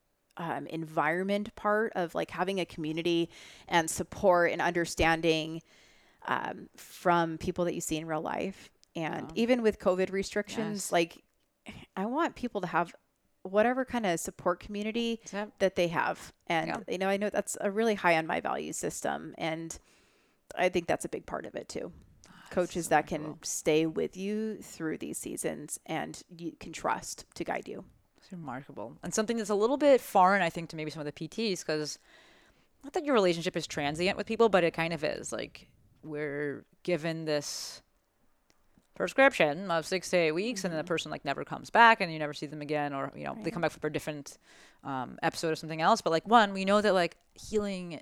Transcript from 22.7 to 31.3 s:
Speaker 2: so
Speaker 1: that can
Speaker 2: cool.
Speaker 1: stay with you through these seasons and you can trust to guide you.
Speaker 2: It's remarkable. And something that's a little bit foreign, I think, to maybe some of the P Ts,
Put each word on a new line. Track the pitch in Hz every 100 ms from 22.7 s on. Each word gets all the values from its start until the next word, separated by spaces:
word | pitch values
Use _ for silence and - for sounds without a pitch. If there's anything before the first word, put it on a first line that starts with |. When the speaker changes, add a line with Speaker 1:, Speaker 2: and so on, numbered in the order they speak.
| 185 160
Speaker 2:
so |
Speaker 1:
that | 156 151
can | 156
Speaker 2:
cool. | 151 147
Speaker 1:
stay | - - - 156 160
with | 156 160 185
you | 190 214 220 214
through | - - 160 -
these | - -
seasons | - - 165 151 151 - -
and | 160 156 151 - 170
you | 170 -
can | -
trust | 160 - 180 - - - -
to |
guide | 170 - -
you. | - 190 _ _ _
Speaker 2:
It's | -
remarkable. | 180 151 123 147 120 110 156
And | 175
something | 220 214 233
that's | 202
a | 208
little | 220 277
bit | 294 254
foreign, | - 208 185 202
I | 170
think, | 170 165
to | 160
maybe | 156
some | 156
of | 147
the |
P | -
Ts, | 160